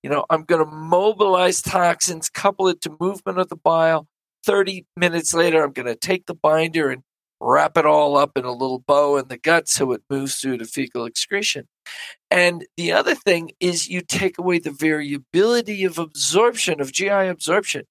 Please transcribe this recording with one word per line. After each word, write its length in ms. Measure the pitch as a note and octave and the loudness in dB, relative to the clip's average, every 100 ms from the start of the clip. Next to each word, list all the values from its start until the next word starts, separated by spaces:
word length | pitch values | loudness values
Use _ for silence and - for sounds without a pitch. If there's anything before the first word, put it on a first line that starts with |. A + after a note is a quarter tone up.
You 60 | C#3 | -2
know, 160 | C#3+ - | -2 0
I'm 140 | D#3+ | -2
gonna 200 | D#3+ E3 | 2 0
mobilize 960 | D#3 D#3 D#3+ F3+ G#3 G#3+ G3+ F3+ F3+ F3+ | 0 -4 0 2 2 2 2 4 2 0
toxins, 720 | - F#3+ F3 E3+ - D#3+ - | -2 2 2 0 -4 -4 -8
couple 380 | - G3 G3 F#3+ | 0 -2 2 0
it 120 | E3+ | 0
to 140 | D#3+ D#3 | -8 -4
movement 400 | F3+ G3 - F#3 | -4 -4 -6 -4
of 120 | F3+ | -4
the 60 | D#3+ | -2
bile. 520 | - E3 D#3+ D#3+ D3+ _ _ _ - | 0 4 4 2 -4 _ _ _ 0
Thirty 380 | G3+ G3 F#3 - | 2 0 -4 -14
minutes 380 | - F3 E3+ D#3+ | -2 0 0 0
later, 320 | E3 F3 D#3+ | 2 4 4
I'm 80 | D3 | 2
gonna 240 | C3+ B2 A2+ | -4 -6 -6
take 300 | - F#3 - | -4 -4 -4
the 80 | |
binder 560 | E3+ D3+ D#3 E3 D#3+ C#3+ | -2 2 2 0 0 -2
and 120 | B2+ _ _ _ _ | -4 _ _ _ _
wrap 380 | A#2+ C#3 D3+ E3+ | 2 4 4 2
it 80 | D3+ | 4
all 300 | D3+ D3 C#3+ | 4 4 4
up 200 | C#3+ C3+ | 2 -2
in 80 | |
a 80 | B2 | -6
little 260 | B2 C3 C3 - | -4 -4 -4 2
bow 300 | C#3+ D3 C#3 | 2 4 0
in 120 | C3 | -2
the 100 | A#2+ | -4
gut 300 | D#3+ E3+ E3 | 2 2 2
so 240 | - C3 | -2 -2
it 100 | B2 _ | -2 _
moves 260 | C#3 C3+ - | -6 -6 -6
through 220 | C3+ B2 | -6 -6
the 80 | A2+ | -6
fecal 400 | - C3 A#2+ A#2 | -8 -6 -8 -8
excretion. 600 | - - G3+ - C#3+ - _ - - - - _ | -8 -4 -4 -4 -6 -10 _ -20 -16 -18 -20 _
And 360 | F3+ F3 E3+ - - | 2 2 0 -12 -6
the 160 | E3+ | 0
other 220 | E3 - | 0 0
thing 380 | D4 - E3+ E3 _ | -2 0 0 -2 _
is 280 | F3+ E3+ - | -4 -4 -6
you 140 | F3+ | -8
take 340 | F3 F#3 F#3+ - | -6 -4 -4 -4
away 200 | F3+ F3 | -2 -2
the 120 | D#3+ | -4
variability 1120 | C#3 D#3 D3+ D3 C#3+ _ E3+ G#3+ A#3+ A3+ G3+ | -4 -2 -2 -4 -8 _ 0 2 0 -2 -4
of 140 | F#3 E3 | -4 -4
absorption, 800 | E3 - - F3 A#3+ A#3 - D3+ | -8 -6 0 2 2 0 -4 -2
of 120 | C3+ | -4
G 160 | - G3 | -4 0
I 160 | G3+ | 0
absorption. 600 | F#3+ F3 - F#3+ G3+ - - | 0 -2 -2 -2 -2 -10 -12